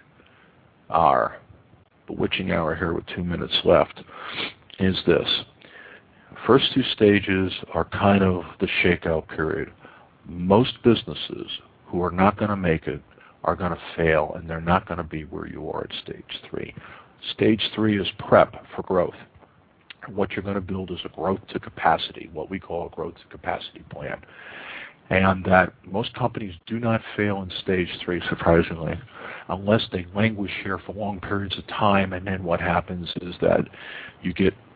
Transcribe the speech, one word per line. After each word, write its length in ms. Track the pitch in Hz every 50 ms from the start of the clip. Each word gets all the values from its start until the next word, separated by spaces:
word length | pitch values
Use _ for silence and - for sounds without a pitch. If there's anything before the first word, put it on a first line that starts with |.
| _ _ _ _ _ _ _ _ _ _ _ _ _ _ _ _ _ _
our 480 | - 82 85 71 67 62 55 - - - - _ - _ _ _ _ _ _ _ _ _ _
bewitching 440 | - 85 82 95 101 - - 95 92
hour 240 | 87 85 82 78 82
here 180 | 82 90 85 -
with 120 | - - - -
two 80 | 101 87
minutes 320 | 87 85 80 73 - - - -
left 380 | 87 87 76 78 - - - - - - - - - - - - - - _ _ _ - -
is 180 | 92 95 90 - -
this. 220 | 90 82 - - - - - - - _ _ - - - - - - - - _ _ _ _ - - - - -
First 260 | - 117 135 - - -
two 100 | 135 123 - -
stages 600 | - 107 104 101 101 95 - 95 95 95 92 - - - - -
are 120 | 87 82
kind 380 | - - - 104 101 101 98 98
of 200 | 92 90 90 85 - - -
the 80 | 98 92 - - -
shakeout 440 | 92 87 82 - 85 82 78 -
period. 440 | - - - 78 78 73 76 71 - - _ - - - - - _ _ _ _
Most 540 | 80 85 87 87 92 98 110 131 - - - -
businesses 640 | 120 113 104 - - 73 - - - - - - - - - - - _ _ _
who 180 | - - 90 90
are 80 | 87
not 260 | 85 90 95 101 101
gonna 200 | - 110 104 101
make 300 | 98 92 87 80 80 -
it 140 | - 67 73 - _ - - - - _ _ -
are 120 | - 87
gonna 240 | 78 92 87 82 - - - -
fail, 380 | - 85 80 80 76 76 78 -
and 140 | - 82 82
they're 100 | 82 82
not 280 | 82 85 90 95 -
gonna 160 | - 85 85 85
be 220 | 78 - 78 78
where 220 | 78 82 82 80
you 220 | 78 - - 76 76
are 140 | - 73 -
at 100 | - - - -
stage 380 | - - - - - - - - -
three. 240 | - - - - - - - - - - - _ _ _ - - -
Stage 280 | - 101 107 113 107 - - -
three 260 | 107 110 110 104 101
is 60 | 92 - -
prep 480 | - - - 123 101 - - - - - - -
for 60 | -
growth. 340 | 90 - 95 92 82 - - - - - _ - - _ _ _ _ _ _ _ _ _ - _ -
What 240 | - 101 101 98 92
you're 120 | - 107 92
gonna 160 | 101 98 101
build 300 | 92 90 95 95 95 87
is 100 | 90 - -
a 40 | -
growth 360 | - - - 92 98 107 - -
to 100 | - 98
capacity, 680 | - - - - - 85 80 80 - - - - - - 80
what 160 | 76 78 -
we 100 | 95 95
call 280 | - - 87 85 -
a 20 | -
growth 240 | - - 80 85 82
to 120 | - -
capacity 560 | _ - 80 - 90 87 - - - - - - -
plan. 260 | - - 71 - - - - - - - - - - - - - - - - - - _ _ -
And 340 | - 95 95 95 92 92 92
that 260 | 98 92 92 90 - - _ -
most 300 | 92 95 101 123 - -
companies 400 | - 127 113 117 117 113 95 87 - _
do 140 | - 110 117
not 200 | 120 117 113 110 - - -
fail 280 | - 104 104 101 98 95
in 80 | 92 - -
stage 280 | - 98 95 92 90 85 - - -
three, 160 | - 90 85 -
surprisingly, 720 | - - - - 90 85 85 87 - 85 82 80 78 80 90 - - - - - - - - - -
unless 380 | 85 95 98 101 107 113 - -
they 160 | - 95 85 87 92
languish 360 | 101 107 113 110 101 101 90 - - -
here 160 | 101 95 85
for 140 | - - 92
long 260 | 101 107 101 104 92
periods 360 | - - 101 101 98 98 95 -
of 80 | -
time. 460 | - - - 110 101 101 98 95 92 92
And 120 | 90 95
then 180 | 101 95 92 92
what 160 | 85 85 85
happens 540 | 87 90 85 87 85 - 92 90 85 82 - -
is 140 | 90 90 87 -
that 260 | - 87 85 - - - - - - - - - - - - - -
you 100 | 90 87
get 220 | - 95 92 - - - - -